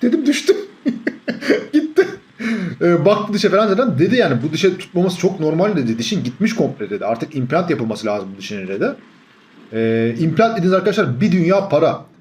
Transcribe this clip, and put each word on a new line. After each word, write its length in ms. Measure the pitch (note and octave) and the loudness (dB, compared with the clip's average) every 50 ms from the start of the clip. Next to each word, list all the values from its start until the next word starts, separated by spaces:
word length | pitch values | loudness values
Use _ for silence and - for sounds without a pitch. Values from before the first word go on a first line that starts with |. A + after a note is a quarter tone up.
| - | -2
Dedim 240 | A#3+ E4 E4 C4+ | 0 0 2 2
düştü. 260 | C#4+ D4 - - - G#4 G#4 - - - - - | 0 0 2 2 2 2 2 0 -10 -12 -6 -4
<laughs> 880 | C#4+ - - - - - - - - - - - - - - - - - | -4 -4 -4 -4 -8 -8 -8 -8 -10 -8 -4 0 0 0 0 0 0 0
Gitti. 340 | D4+ - - - F#4 F#4+ - - - - _ _ - A#3 A3+ A3+ G3+ F#3 E3+ - - | 0 0 2 2 2 2 2 0 -12 -16 _ _ -8 -6 -4 -4 -2 -4 -6 -4 0
Ee, 240 | D#3+ F3 F3 D#3+ C#3+ | 2 2 4 4 4
baktı 300 | G3 G#3 G#3 G#3 - G3+ | 4 2 2 0 -2 -2
dişe 140 | G3+ - F#3+ | 0 2 2
falan 200 | F3+ G3 A3 G#3 | 4 4 2 2
zaten 300 | F#3+ G3+ C4+ A#3 D3 B2 | 2 2 2 2 2 2
dedi 180 | E3 F#3+ B3 | 2 2 4
yani 200 | B3 G#3+ D#3 C3 A2+ B2 | 2 2 2 2 0 -2
bu 100 | D#3 D3+ | -2 -2
dişe 260 | D3+ G3 F#3 F#3 - | 0 2 2 2 0
tutmaması 400 | - - - F3 F3+ F#3+ F3 - | -4 -6 -2 0 0 0 0 0
çok 220 | - F#3+ - - | 0 0 0 0
normal 360 | D#3 D3+ D#3 E3 F#3+ G#3 G3+ | -2 0 0 2 2 2 0
dedi. 220 | E3 B2 A2+ A2+ A2+ | 0 0 0 -2 -2
Dişin 260 | - - A3 E3 A#2+ | -4 -2 -2 -4 -4
gitmiş 300 | - - - G3 A3+ - | -4 -4 -2 -2 0 0
komple 360 | - D3+ - - - G#2+ F#2 | 0 -2 -2 -2 -6 -8 -6
dedi. 140 | G#2 F#2+ F#2+ | -6 -4 -2
Artık 320 | G#2 A#2 - D#3 C#3+ - | -2 -4 -4 -4 -6 -6
implant 340 | C3+ B2 B2+ D3 E3+ F#3 E3+ | -6 -4 -2 0 0 0 0
yapılması 360 | D3+ A2 A#2 A2 G#2+ - G#2+ | -2 -2 -2 -4 -4 -4 -4
lazım 220 | G#2+ G#2 G#2 F#2+ F#2+ G2 | -4 -4 -4 -4 -8 -12
bu 60 | G2 | -14
dişine 280 | F#2+ - G#2+ G2 F#2+ F#2 | -12 -10 -10 -10 -8 -8
dedi. 200 | G2 G#2 D#3+ C4+ C#4+ - - - - _ _ _ _ _ _ _ _ - - - A2+ | -4 -4 -2 -4 -4 -6 -12 -20 -20 _ _ _ _ _ _ _ _ -20 -16 -8 -4
Ee, 420 | A2+ A2+ A2+ A2+ A2+ A2+ A#2 A#2 - | -2 0 0 0 0 0 0 0 0
implant 400 | E3 D#3+ D#3 F#3 A3+ A3+ A3+ - | -2 0 2 2 2 2 2 0
dediniz 140 | E3+ F#3 F#3 | 0 2 2
arkadaşlar 480 | F#3 F#3 G#3 G3 G#3+ F#3 C3+ A#2+ A#2+ | 2 2 0 0 0 0 -2 0 0
bir 120 | F#3+ G3 F3 | 0 2 2
dünya 360 | F#3 E3 E3+ F#3+ G3 G3 - | 2 2 2 2 2 2 2
para. 400 | C3+ D3+ E3 C#3+ - - - - _ _ | 2 2 2 2 0 -2 -6 -18 _ _